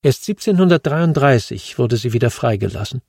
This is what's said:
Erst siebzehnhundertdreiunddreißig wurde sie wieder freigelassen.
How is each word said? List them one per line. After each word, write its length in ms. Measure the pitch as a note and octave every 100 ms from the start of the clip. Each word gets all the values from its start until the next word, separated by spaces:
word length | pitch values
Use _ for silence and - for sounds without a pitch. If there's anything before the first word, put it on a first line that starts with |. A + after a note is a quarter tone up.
Erst 220 | C#3+ -
siebzehnhundertdreiunddreißig 1500 | - G3+ - F#3 F#3 E3+ - D3+ E3+ D3+ C#3 C3 - - - -
wurde 180 | B2 A#2
sie 160 | B2
wieder 180 | A#2 A#2+
freigelassen. 680 | - A#2+ G#2 G2+ G2+ G#2 B2+